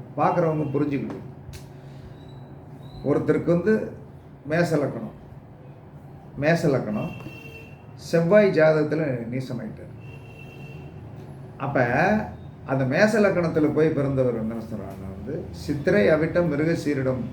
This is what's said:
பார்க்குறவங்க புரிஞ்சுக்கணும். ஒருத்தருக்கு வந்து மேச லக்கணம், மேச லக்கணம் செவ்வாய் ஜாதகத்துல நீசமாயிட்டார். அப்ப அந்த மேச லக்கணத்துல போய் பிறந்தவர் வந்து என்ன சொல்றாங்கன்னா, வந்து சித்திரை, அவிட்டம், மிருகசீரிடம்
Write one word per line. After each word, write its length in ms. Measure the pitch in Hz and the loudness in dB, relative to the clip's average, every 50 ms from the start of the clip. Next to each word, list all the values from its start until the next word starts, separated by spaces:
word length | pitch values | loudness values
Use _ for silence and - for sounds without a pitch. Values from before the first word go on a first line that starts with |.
| - - - - | -12 -10 -2 0
பார்க்குறவங்க 480 | 160 185 175 175 165 160 156 151 147 131 | 2 2 2 2 2 2 2 0 -2 0
புரிஞ்சுக்கணும். 580 | 131 143 151 139 139 123 107 104 - - - - - - - - - - - - - - - - - - - - - - - - - - - - - - - - - - - - - - - | 0 0 0 0 0 -2 -4 -4 -8 -10 -12 -14 -14 -16 -16 -16 -16 -16 -16 -18 -18 -18 -18 -18 -16 -16 -16 -16 -16 -18 -18 -18 -16 -16 -16 -18 -18 -18 -18 -18 -18 -16 -16 -16 -12 -6 0
ஒருத்தருக்கு 400 | 131 147 - - - 151 151 - | 0 0 2 2 2 0 2 2
வந்து 460 | 160 175 175 - 214 220 208 214 - - - - - - - - - - - - 143 | 2 2 2 4 2 2 2 0 -4 -10 -12 -16 -18 -18 -20 -20 -20 -20 -14 -8 -2
மேச 280 | 156 170 165 - 156 147 | 0 0 2 2 2 0
லக்கணம், 380 | 139 127 113 110 107 107 - - - - - - - - - - - - - - - - - - - - - - - - - 139 | 0 0 -2 -6 -8 -10 -12 -14 -18 -18 -18 -18 -18 -20 -20 -20 -20 -20 -20 -20 -20 -20 -20 -20 -20 -18 -18 -18 -18 -14 -6 0
மேச 280 | 143 156 170 165 - 151 | 2 4 4 4 4 2
லக்கணம் 420 | 131 - - 107 104 107 - - - - - - - - - - - - - - - - - - - | 2 2 0 -2 -4 -4 -4 -6 -8 -10 -12 -14 -14 -16 -16 -16 -16 -16 -18 -18 -18 -18 -18 -18 -18
செவ்வாய் 560 | - - - 175 170 170 170 208 214 208 190 | -16 -6 0 2 2 4 8 8 8 8 8
ஜாதகத்துல 760 | - 160 156 156 156 156 151 147 151 156 160 143 127 117 117 113 | 6 6 6 6 6 4 4 2 0 0 0 0 -2 -4 -4 -4
நீசமாயிட்டார். 600 | 123 131 127 - 123 - 110 107 - - - - - - - - - - - - - - - - - - - - - - - - - - - - - - - - - - - - - - | -4 -6 -6 -6 -8 -8 -8 -10 -12 -12 -16 -16 -16 -16 -16 -16 -16 -16 -16 -18 -18 -18 -18 -16 -16 -16 -16 -14 -14 -14 -14 -14 -16 -16 -16 -16 -16 -16 -16 -16 -16 -16 -16 -16 -10 -6
அப்ப 300 | 139 135 - 139 123 120 123 143 175 202 214 214 - - - - - - - - - | -4 0 2 2 2 4 4 4 4 4 4 2 0 -2 -8 -12 -14 -16 -16 -12 -6
அந்த 180 | - 139 131 131 | -2 0 0 2
மேச 340 | 127 143 175 208 214 220 214 | 2 4 6 6 6 6 6
லக்கணத்துல 540 | 202 190 165 175 170 160 - 151 151 151 - | 6 6 4 4 2 2 2 4 2 4 4
போய் 160 | 151 160 156 | 4 4 4
பிறந்தவர் 440 | - 143 139 135 135 131 127 123 113 | 4 2 0 2 2 2 2 2 2
வந்து 220 | 110 107 110 117 | 0 -2 -4 -4
என்ன 80 | 113 107 | -6 -8
சொல்றாங்கன்னா, 460 | - 107 98 95 98 98 95 98 95 95 98 | -8 -8 -8 -8 -8 -10 -10 -10 -10 -10 -10
வந்து 260 | - 123 151 175 - - | -8 -8 -6 -8 -8 -8
சித்திரை, 580 | - - - - 139 135 - 180 185 208 202 180 | -10 -8 -4 -4 -4 0 2 4 4 6 6 6
அவிட்டம், 400 | 156 151 160 160 160 175 175 165 | 6 4 4 2 2 2 2 2
மிருகசீரிடம் 720 | 147 139 156 165 165 - - 147 147 135 131 131 127 117 110 - | 2 2 2 2 2 0 0 0 0 0 0 0 0 -2 -4 -6